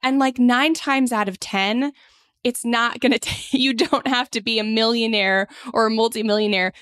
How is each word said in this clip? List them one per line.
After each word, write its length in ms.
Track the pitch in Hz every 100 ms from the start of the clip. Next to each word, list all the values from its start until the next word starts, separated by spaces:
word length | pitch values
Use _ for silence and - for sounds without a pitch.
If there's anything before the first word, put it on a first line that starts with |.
And, 160 | 254 269
like, 220 | 262 254
nine 340 | 247 247 302
times 380 | 320 - 269 254
out 160 | 226 202
of 120 | 190
ten, 520 | - 196 196 233 277 - _ _ _ _ 254
it's 180 | 247
not 360 | 233 233 240 -
gonna 180 | 254 240
<laughs> 0 |
t-, 380 | - - - 262
you 160 | 269
don't 340 | 233 339 269 262
have 220 | 254 254
to 100 | 233
be 200 | 220 220
a 40 |
millionaire 880 | 214 220 226 233 226 214 190 190 196 - 254
or 140 | 233 220
a 40 |
multimillionaire 800 | 220 226 226 214 214 208 196 185 -